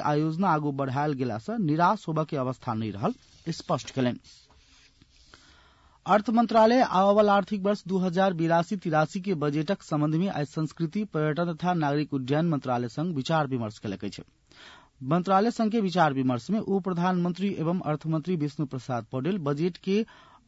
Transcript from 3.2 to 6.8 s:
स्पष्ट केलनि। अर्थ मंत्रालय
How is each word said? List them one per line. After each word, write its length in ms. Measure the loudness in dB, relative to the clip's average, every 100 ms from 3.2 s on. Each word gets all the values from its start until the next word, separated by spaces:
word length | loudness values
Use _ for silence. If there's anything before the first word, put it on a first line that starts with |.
| _ -16 -10
स्पष्ट 420 | -10 -4 -6 -4
केलनि। 280 | -2 -2 -2 -12 -20 _ _ _ _ _ _ _ _ _ -20 _ _ _ _ _ _ 0
अर्थ 220 | 2 4
मंत्रालय 500 | 2 4 6 6 6